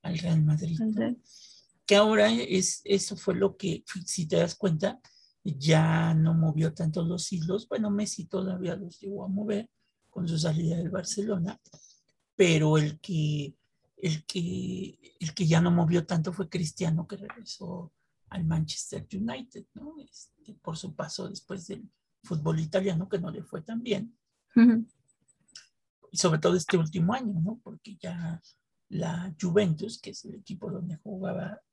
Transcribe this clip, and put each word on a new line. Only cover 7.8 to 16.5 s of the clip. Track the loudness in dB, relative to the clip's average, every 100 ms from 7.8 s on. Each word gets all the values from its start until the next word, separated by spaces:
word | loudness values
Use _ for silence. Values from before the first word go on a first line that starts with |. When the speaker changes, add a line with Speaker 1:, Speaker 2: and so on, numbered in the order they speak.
| 0
Speaker 1:
Messi | 0 -2 -6 -6
todavía | -4 -4 -4 -4 -6
los | -10 -12
llegó | -10 -8
a | -4
mover | -4 -2 -4 -4 _ _ _ _
con | -6 -4
su | 0
salida | 0 0 0 -2
del | -2
Barcelona, | -4 -6 -4 -2 -2 -2 -6 _ -20 _ _ _ _ _ 4
pero | 6 6 6 4
el | 2 -2
que, | -4 0 0 0 -4 -12 _ _ _ _
el | -2 -2 -4
que, | -4 -4 -4 -4 -6 -8 -12 _ _
el | -10
que | 0 4
ya | 6
no | 6
movió | 4 4 2 2
tanto | 0 0
fue | -4
Cristiano, | -4